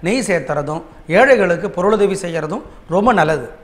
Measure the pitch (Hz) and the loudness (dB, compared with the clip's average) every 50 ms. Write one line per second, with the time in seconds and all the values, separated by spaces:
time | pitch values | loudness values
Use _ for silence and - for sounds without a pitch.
0 | - 170 214 269 220 170 190 170 - - 151 151 143 139 151 165 170 - - - | -2 -2 -2 -2 0 0 -2 -2 -2 -2 -4 -4 -4 -4 -6 -8 -10 -12 -20 -20
1 | - - 160 190 247 277 269 226 196 180 175 170 175 202 - - 165 196 220 202 | -8 0 4 4 6 6 6 4 4 0 0 -2 -2 -6 -4 -2 0 0 2 2
2 | 202 202 196 - - 175 165 165 151 151 175 254 - - - - - - 156 185 | 2 0 0 -2 -6 -6 -6 -6 -6 -6 -8 -8 -10 -14 -20 -20 -12 -2 -2 2
3 | 202 240 240 185 156 156 160 147 123 113 - - | 2 2 4 4 2 2 0 -2 -4 -10 -14 -20